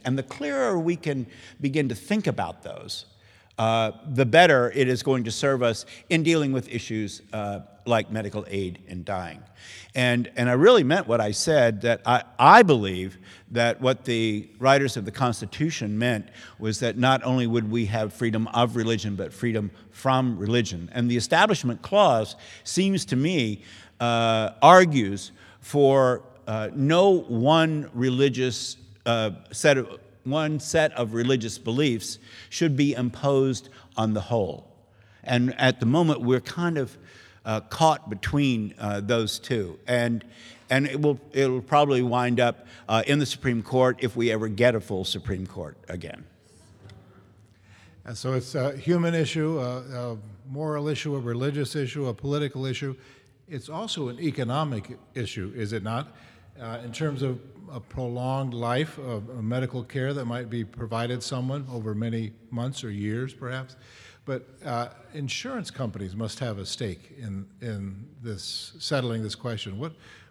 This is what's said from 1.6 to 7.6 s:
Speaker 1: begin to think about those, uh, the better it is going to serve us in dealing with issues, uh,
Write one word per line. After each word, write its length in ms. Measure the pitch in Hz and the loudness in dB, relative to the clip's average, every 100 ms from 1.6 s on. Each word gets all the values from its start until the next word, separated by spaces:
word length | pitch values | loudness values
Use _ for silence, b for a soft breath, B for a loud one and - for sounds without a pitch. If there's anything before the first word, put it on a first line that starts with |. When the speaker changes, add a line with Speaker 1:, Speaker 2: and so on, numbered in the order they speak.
Speaker 1:
begin 280 | 143 143 139 | -2 0 -2
to 60 | 113 | -4
think 320 | - 214 196 | -2 0 0
about 340 | 113 87 - | -2 -4 -6
those, 440 | 82 - - - - b b b b - | -14 -14 -12 -12 -14 b b b b -2
uh, 320 | 113 113 110 - 156 | 2 2 0 -4 -6
the 180 | 127 | 0
better 460 | 127 160 180 135 120 | 6 8 8 8 4
it 160 | 113 127 | 2 0
is 160 | 127 | 0
going 220 | - 131 | 0 0
to 80 | 117 | 0
serve 320 | 110 143 135 | -2 0 2
us 200 | 120 110 - B B | 0 0 -8 B B
in 120 | 165 | 2
dealing 300 | 160 165 143 | 4 4 2
with 200 | 131 - | -2 -4
issues, 500 | 117 - 110 104 - - | -8 -6 -4 -6 -8 -10
uh, 280 | 110 104 101 | -8 -6 -8